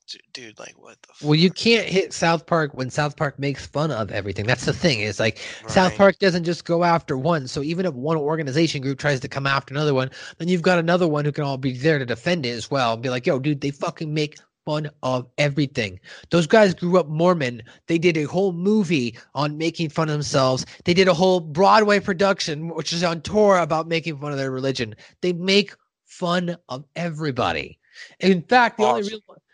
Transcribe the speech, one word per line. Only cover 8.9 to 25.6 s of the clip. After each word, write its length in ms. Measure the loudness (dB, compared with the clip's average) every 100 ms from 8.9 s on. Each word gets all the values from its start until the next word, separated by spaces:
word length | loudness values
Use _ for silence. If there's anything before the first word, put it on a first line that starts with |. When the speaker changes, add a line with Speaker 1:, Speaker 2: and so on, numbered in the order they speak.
| -2
Speaker 2:
tries 220 | 0 -2
to 80 | -4
come 180 | -4 -2
after 260 | -2 -2
another 200 | -2 0
one, 180 | 0 0 -6 -18 -8
then 120 | -2
you've 120 | 2
got 180 | 4 2
another 280 | 4 2 2
one 160 | 0
who 80 | -2
can 140 | -2 -4
all 120 | -4
be 200 | -4 -2
there 200 | 0 2
to 80 | 0
defend 400 | -4 -2 -2 -2
it 40 |
as 200 | -6 -4
well 240 | -2 0
and 80 | -2
be 80 | -4
like, 160 | -4 -2
"Yo, 140 | -2
dude, 220 | 0 -2
they 100 | -4
fucking 420 | -6 -8 -8 -6
make 240 | -4 -4 -6 _ _ -6
fun 240 | -6 -6 -6
of 240 | -4 -4 -4 -2
everything." 600 | -2 0 -2 -2 -4 -6 -18 -20 -2
Those 180 | 0 4
guys 260 | 6 6
grew 260 | 4 2 2
up 80 | 2
Mormon. 560 | 2 2 2 0 -6 -14 -14 -2
They 100 | 0
did 200 | 2 2
a 60 |
whole 280 | 0 0 0
movie 640 | 0 2 2 2 0 -2 -6 -10
on 240 | -4 -4 -2
making 320 | -4 -2 -4
fun 200 | -2 -2
of 40 |
themselves. 520 | -2 0 2 2 0 -4 -6
They 100 | 0
did 140 | 4 4
a 60 |
whole 260 | 4 4 2
Broadway 600 | 0 2 6 6 6 2
production, 720 | 0 0 0 0 -4 -6 -6
which 240 | -8 -6
is 100 | -2
on 180 | -2 -2
tour, 360 | -2 2 6 4
about 280 | 4 0 -2
making 320 | -4 -4 -8
fun 120 | -6
of 60 | -4
their 140 | -4
religion. 440 | -2 -2 -2 -4 -8 -20 _
They 120 | -4
make 400 | -2 2 2